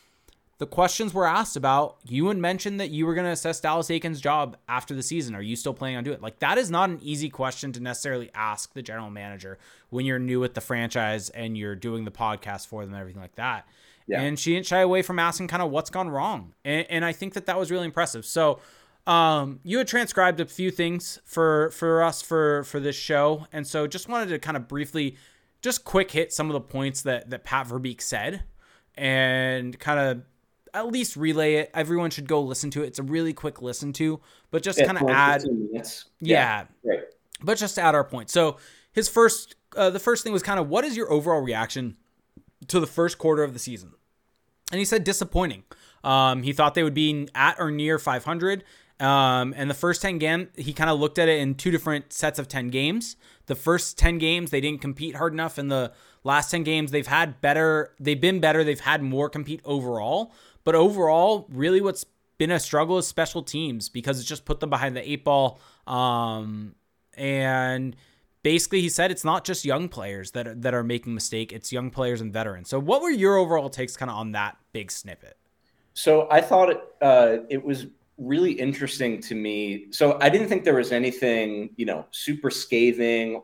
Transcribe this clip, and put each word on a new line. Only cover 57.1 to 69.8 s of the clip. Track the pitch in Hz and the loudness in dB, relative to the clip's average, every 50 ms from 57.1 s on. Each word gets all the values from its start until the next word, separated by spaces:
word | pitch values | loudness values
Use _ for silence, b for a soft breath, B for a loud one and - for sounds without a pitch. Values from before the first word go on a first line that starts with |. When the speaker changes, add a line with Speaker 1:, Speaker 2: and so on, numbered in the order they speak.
| 143 160 170 151 131 - | 2 2 2 2 -2 0
Speaker 1:
better, | - 143 147 156 160 160 156 151 151 - _ - | 2 2 4 4 4 4 2 2 -2 -4 _ -4
they've | 135 147 147 131 | -2 -2 0 2
been | 170 185 190 180 | 2 2 4 4
better. | 160 156 156 160 | 4 4 4 4
They've | 156 151 139 - | 4 2 0 0
had | - 143 156 156 | 2 2 2 2
more | 139 131 131 135 147 143 | 0 -2 0 0 -2 -2
compete | - 151 139 143 160 151 - | -4 -8 -8 -8 -10 -10 -4
overall. | 147 143 139 127 123 117 110 104 120 156 202 233 233 b b b b b b | -4 -4 -2 -2 -4 -4 -4 -2 0 0 -2 -2 -4 b b b b b b
But | _ 160 160 | _ 4 6
overall, | 165 170 208 208 196 170 156 156 165 180 214 220 196 - - | 8 6 6 6 4 4 4 6 6 6 6 4 2 -2 -8
really | 135 127 147 175 185 196 | -4 -2 2 4 4 4
what's | 202 190 185 - - - _ _ _ _ _ | 4 2 -2 -4 -10 -14 _ _ _ _ _
been | - 156 165 | -2 0 2
a | 180 156 | 2 0
struggle | - - 156 147 160 165 185 180 | 0 0 2 2 2 2 2 0
is | 170 | 0
special | - - 165 160 - - 170 | -2 -2 -2 -2 -2 -4 -8
teams | 135 - - 151 160 143 120 110 - - | -8 -6 -6 -6 -4 -4 -6 -6 -8 -8
because | - 123 117 139 135 131 | -8 -6 -4 -4 -4 -4
it's | 113 - | -4 -8
just | 151 - - | -10 -8 -4
put | - 147 - | -4 -4 -4
them | 156 151 | 0 -2
behind | 139 120 135 135 123 | 0 0 0 -2 -4
the | 127 - 143 | -6 -6 -6
eight | 147 139 - | -8 -2 2
ball. | 151 143 139 135 120 131 b b b b b b | 2 4 4 4 2 0 b b b b b b
Um, | - 131 123 127 123 120 117 117 113 110 110 107 107 107 107 107 101 - _ _ _ _ _ _ _ _ | -4 0 0 2 2 2 0 0 -2 -4 -6 -6 -8 -8 -10 -10 -12 -16 _ _ _ _ _ _ _ _
and | - 139 139 139 135 131 131 131 131 131 127 131 131 131 131 - b b b b b b b _ _ | -8 -4 -2 -2 0 0 2 2 0 0 0 -2 -4 -4 -8 -8 b b b b b b b _ _
basically, | - 151 165 170 - - 196 196 | 2 4 4 4 2 2 0 0
he | 175 170 | 0 0
said | - - 175 185 | 2 2 2 0
it's | 185 180 - | 0 0 0
not | 156 170 180 - | 0 0 0 -2
just | 185 180 - - | -4 -6 -4 -2
young | 139 131 151 | -2 0 0